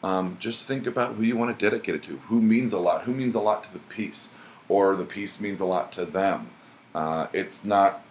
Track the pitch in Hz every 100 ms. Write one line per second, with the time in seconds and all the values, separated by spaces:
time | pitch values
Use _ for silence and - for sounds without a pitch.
0 | 95 95 92 90 113 117 - 135 120 123
1 | 120 101 113 120 120 117 101 113 - 80
2 | - 67 - 117 110 113 127 98 90 80
3 | - 131 127 110 104 104 - - - -
4 | 104 - - - - - - 98 98 95
5 | 95 104 101 - 104 95 92 90 - -
6 | 87 - 113 80 - - - - - -
7 | 80 80 78 92 95 - 101 101 98 -
8 | -